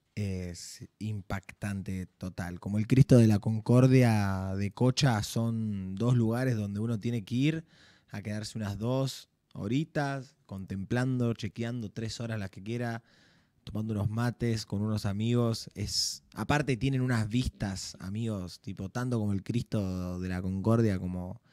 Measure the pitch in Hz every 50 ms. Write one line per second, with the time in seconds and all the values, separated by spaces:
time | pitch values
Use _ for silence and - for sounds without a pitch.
0 | _ _ _ - 104 98 95 92 90 87 85 - - - - - 113 - _ -
1 | 107 107 107 101 92 - 101 95 - - - - - 101 101 98 92 - 95 92
2 | 90 - _ _ - 92 - - 95 87 87 87 - 98 101 107 107 110 127 127
3 | 139 - 135 120 113 110 107 98 - 117 110 107 - - 120 123 127 131 127 131
4 | 123 117 110 107 101 98 95 95 95 95 95 98 101 98 - - 123 127 127 -
5 | 151 135 113 104 101 - - 117 113 117 113 113 110 107 104 98 95 92 95 98
6 | 117 123 127 120 113 110 113 120 131 131 120 107 104 101 101 101 110 117 120 107
7 | 95 117 120 117 95 - 117 123 135 151 160 160 156 _ _ - - - - _
8 | _ _ - 104 98 107 104 107 107 - - 113 107 98 101 98 107 120 127 131
9 | 135 131 - - - - _ _ _ _ - - 95 101 123 143 160 - - 160
10 | 143 139 139 139 123 - _ _ _ - 101 95 95 82 98 95 95 - 120 123
11 | 127 131 131 123 120 117 113 - - 95 - - 113 117 120 123 113 95 - -
12 | 113 110 - - 120 113 113 107 98 95 - - 95 107 117 120 120 117 113 113
13 | - _ _ _ _ _ _ _ _ _ _ _ _ - - 104 110 110 110 101
14 | 101 101 107 113 117 123 110 - 120 117 113 110 - - - 101 104 110 110 104
15 | - 104 98 101 110 117 120 120 120 117 113 - - - - - 104 - - -
16 | - - - - - _ - - 110 - 143 147 143 127 131 107 135 135 135 131
17 | 127 127 123 117 107 104 107 123 123 - - - - 101 95 92 - - - -
18 | - 95 101 110 117 113 107 98 90 85 - - - - 98 - 98 92 - 123
19 | 123 127 120 113 104 104 101 98 - - 110 120 - - - 110 98 92 92 90
20 | 90 90 90 90 92 92 92 92 92 92 95 95 92 110 113 117 117 107 95 92
21 | 95 90 90 90 90 92 101 113 _ _